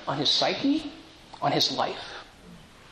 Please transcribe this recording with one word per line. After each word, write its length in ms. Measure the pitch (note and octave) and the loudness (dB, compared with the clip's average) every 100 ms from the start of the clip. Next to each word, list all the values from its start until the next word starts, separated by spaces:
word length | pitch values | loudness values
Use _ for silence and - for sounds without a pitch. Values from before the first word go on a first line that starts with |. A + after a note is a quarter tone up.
| - | -4
on 100 | C#3+ | 0
his 120 | C3+ | 2
psyche, 600 | - C#3+ F#3+ C#4 D#4 - - - - - - | 2 2 2 2 2 -2 -12 -18 -20 -20 -4
on 100 | C#3+ | 0
his 200 | C3 - | 2 2
life? 280 | B2+ A#2+ - - - - - - - - - - | 2 -2 -4 -10 -14 -16 -20 -20 -20 -20 -20 -20